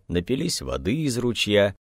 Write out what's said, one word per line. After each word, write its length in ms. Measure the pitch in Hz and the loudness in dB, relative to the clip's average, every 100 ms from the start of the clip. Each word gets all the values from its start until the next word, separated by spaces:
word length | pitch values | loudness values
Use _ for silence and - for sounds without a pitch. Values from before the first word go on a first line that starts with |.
| - | -2
напились 520 | 87 87 127 170 - | -2 0 -2 -2 -4
воды 440 | 67 64 69 143 | -4 -4 -2 0
из 120 | 151 120 | 0 0
ручья, 580 | 120 110 - 104 101 - | -2 -2 2 4 4 0